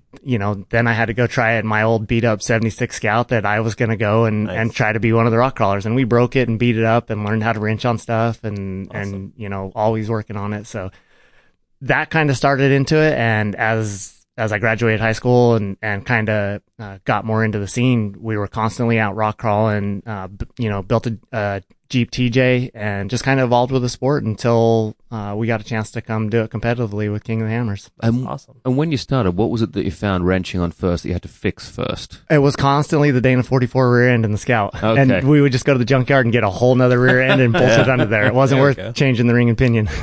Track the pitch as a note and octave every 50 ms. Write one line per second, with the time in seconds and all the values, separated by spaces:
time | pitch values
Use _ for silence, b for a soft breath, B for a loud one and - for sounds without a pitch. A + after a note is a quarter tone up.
0 | - _ - - - C#3 B2 G#2+ G2 G#2 G#2 G2 G2 - - A2+ A#2 A#2+ A2+ A2
1 | A2+ A2 A2 B2+ B2 A2 - C3+ A#2 A2 A#2 A2 G#2 A2+ G#2+ G#2+ A2 A2+ A2+ A2
2 | A2+ - A#2+ A2+ A2 A#2 G#2+ G2 - - A#2 A2 A2 A2 - - B2 A2+ - -
3 | - G#2+ G#2 A#2 A#2+ - B2+ A2+ G2+ G#2 G#2 A2 A2 A2+ G#2 - B2 A2 A2+ G2
4 | A2 G#2 G#2 A2+ A#2 A2 G#2+ G#2+ G#2+ G#2 F2+ A2 A2+ A#2 - - A#2+ G#2+ G#2+ G2
5 | G#2+ A2+ A2+ A2+ A#2 A#2+ A2+ A2+ B2 C3+ - - A2+ G2 G2 G2+ F#2+ A2 A2+ C3
6 | C3+ G#2+ B2 A#2+ B2 A#2+ - C3+ B2 A#2 A2+ G#2+ B2 A#2+ A2+ A2 A2+ A2+ A2+ A#2+
7 | - - A2+ G#2 G#2+ G2+ A2 A2 G#2+ A#2 A2+ G#2+ G#2+ G#2+ A2 G#2+ - B2 A2+ A2
8 | - - A#2 A2 A2+ A#2 A2 - - A2 G#2 G2+ G2 F#2+ F#2+ F#2+ F#2+ - G2+ G#2
9 | G2+ G2+ G2 G2 F#2+ G2 - A2+ G#2+ G2 G2+ G2 G2 G2 - A#2 G#2+ A2 A2 A2
10 | G#2+ G#2+ A2+ G#2+ G#2 - G#2 G#2 G2+ G#2 G#2 G#2 G#2 - - A2 F#2 F#2+ - b
11 | b b b b b b b b b b b b _ _ _ _ C3+ B2+ D#3+ -
12 | D#3 - - D#3+ D3+ D3 C3+ - - C#3 C#3 C3 C#3 C3+ C#3 C#3 C#3 - D#3+ D#3
13 | D#3 D#3 C#3 B2 A#2 A2+ A2 G#2+ G#2+ G#2 G2 - A#2+ A2 A2+ A2 A2 G#2 G2+ F#2+
14 | - - - - _ _ _ - A2 G#2+ G#2+ G#2 A2+ A2+ A2+ G#2+ A#2+ A2+ A2 G2+
15 | A2+ A2+ A2 - - B2 B2 B2 B2 A#2+ A#2 A2 G2+ G2 F#2+ - - G#2+ G2+ G2
16 | F#2+ - B2 A2+ G#2+ G#2 G#2+ G#2+ G2+ G2 G2+ G2+ - _ _ - A2+ G2+ G2 F#2+
17 | - - A#2+ G#2 G2+ A2 A2 A2 A2 A2 G#2 G#2+ G2+ F#2 - A#2+ A#2+ B2+ B2 A#2
18 | G#2+ G2+ G2 - A2+ A2+ A2 G#2 G2+ G2 - A2+ A2 A2+ - - A#2+ A#2 A#2 A2
19 | A2 G#2 F#2+ A2 G#2+ G#2+ G#2+ - - A2+ G#2 G#2 A2 A2 G#2 G#2 G2+ G2+ G2+ G2+
20 | - A#2 G#2+ G2 F#2 F#2 G2+ G2 A2 - _ - A#2+ G#2+ G2+ G2 F2+ F#2+ B2 A2
21 | - B2 A2+ - - _ - A2 G#2 G2+ G2 G2 - _ _ _ _ - - B2+
22 | A#2 - - - B2+ A#2+ A2+ C3 B2+ B2+ B2+ B2 B2 B2+ - A2 G#2 G#2+ G2+ G2
23 | G2+ G2+ - A#2+ - C3+ C3+ C3+ C3 A#2+ B2 A#2+ B2 B2+ C3+ C3 B2 A#2+ - -
24 | B2 C3 D3 C#3+ G#2+ A2 G#2 - - A#2+ A#2 A2+ A2+ A2+ A2+ A2+ A2 G#2+ G#2+ _
25 | _ - A#2+ A2 G2+ G2+ G2+ G#2+ A#2 A2+ A2+ A2 G#2+ - A#2 A2 A2 - - A#2+
26 | - - A2 A2 A2 G#2 A2+ A#2 A2 A2 - G#2+ A2 A#2 A#2+ A#2+ A#2+ G#2 G2+ G#2
27 | G#2+ G#2 G#2 G#2 - - A2+ A2+ A2+ A2 A2 A#2 B2 A2 G2+ F#2+ - - _ -
28 | A2+ A2+ A#2 B2+ B2+ - C3 C#3 - - - _ - B2+ B2+ C3+ D#3 E3+ D3+ B2
29 | - - C3+ C3 A2 F#2 F2 F2+ - E2 A2 A2 A2+ G2 - G2 - F#2+ - -
30 | A2 G2+ F#2+ F2+ F2 F2+ F#2 F#2 F2+ - - F2+ F2 E2+ - - - F2+ F2 E2+
31 | - - F2 F2 - - - - - G2+ - - - - - - - - - -
32 | - - - - _ - - D3 C#3 C#3+ C3+ - C#3 C#3 C#3 D3 D3 - E3 D3
33 | D3 D3 B2+ B2+ A#2+ C3 B2+ B2+ B2 - C3 C3+ B2 A2+ - C3 B2+ B2 B2 A#2+
34 | B2 B2+ B2 A#2 A2 G#2 G#2+ G2+ - - B2 A2+ G2+ G2 - - - A2 A2+ -
35 | - - - - C3+ C3+ D3+ D3 C#3+ C#3+ B2 B2+ - C#3+ C#3 B2 A#2+ G#2+ C3+ C3
36 | B2 - C#3+ C3+ B2+ A#2 A2 A#2+ G#2+ G2+ F#2 - A#2+ B2+ B2+ B2 B2+ B2 B2 B2
37 | B2+ B2+ B2+ B2+ C3 C3 - C3 B2+ A#2+ A#2 - - - A2+ A#2 - B2+ C3 B2
38 | B2 G2+ A2 G#2 G#2 G#2 A#2+ B2+ C3+ B2 C#3 C3 C#3 C#3+ C3 - F#2 G#2+ A#2+ -
39 | C#3+ C3+ B2 A2+ A#2+ A#2+ A#2 A#2+ A#2+ A#2 A2+ A2+ C3 B2 A#2 A2+ G#2+ G2 C#2+ -